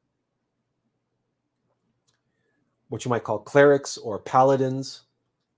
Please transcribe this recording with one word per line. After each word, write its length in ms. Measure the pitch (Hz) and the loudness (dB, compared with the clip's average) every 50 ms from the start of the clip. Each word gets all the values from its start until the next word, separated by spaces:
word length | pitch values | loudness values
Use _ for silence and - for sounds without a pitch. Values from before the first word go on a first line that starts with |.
| _ _ _ _ _ _ _ _ _ _ _ _ _ _ _ _ _ _ _ _ _ _ _ _ _ _ _ _ _ _ _ _ _ _ _ _ _ _ _ _ _ _ _ _ _ _ _ _ _ _ _ _ _ _ _ _ _ - | _ _ _ _ _ _ _ _ _ _ _ _ _ _ _ _ _ _ _ _ _ _ _ _ _ _ _ _ _ _ _ _ _ _ _ _ _ _ _ _ _ _ _ _ _ _ _ _ _ _ _ _ _ _ _ _ _ -14
what 160 | 131 110 - | -12 -10 -4
you 60 | 127 | -4
might 140 | 120 113 - | -4 -4 -4
call 160 | - 113 107 | -4 -8 -8
clerics 580 | - - - 143 143 147 143 139 139 - - - | -6 0 4 4 6 6 4 2 0 -6 -14 -12
or 220 | - 117 101 95 | -12 -10 -10 -10
paladins, 800 | - - - 131 131 139 135 127 135 131 131 135 135 - - - _ _ _ _ _ _ _ _ _ _ _ | -8 -2 2 2 4 4 4 2 0 -2 -4 -8 -10 -12 -16 -20 _ _ _ _ _ _ _ _ _ _ _